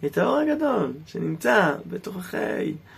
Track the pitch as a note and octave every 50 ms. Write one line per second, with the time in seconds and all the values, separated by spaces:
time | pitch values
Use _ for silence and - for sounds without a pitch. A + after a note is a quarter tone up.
0 | - - - E3+ F3+ A#3+ C4 D4 D4+ D#4 D4 D4 D#4 D4 B3+ G#3+ E3 C3 B2+ C#3+
1 | D#3+ - - F3 E3 D#3+ D#3+ D#3+ - A#3 B3 G#3+ F#3+ D#3 C#3+ - - F3 F3 E3+
2 | - - F#3+ F#3 F3+ - - - - - - G#3+ - - D#3 D#3 - - -